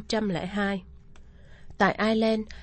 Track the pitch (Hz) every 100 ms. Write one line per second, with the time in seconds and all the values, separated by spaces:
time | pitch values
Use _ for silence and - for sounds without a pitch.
0 | 208 220 214 170 180 202 196 196 - -
1 | - - - - - - - - 190 -
2 | 214 220 220 220 214 -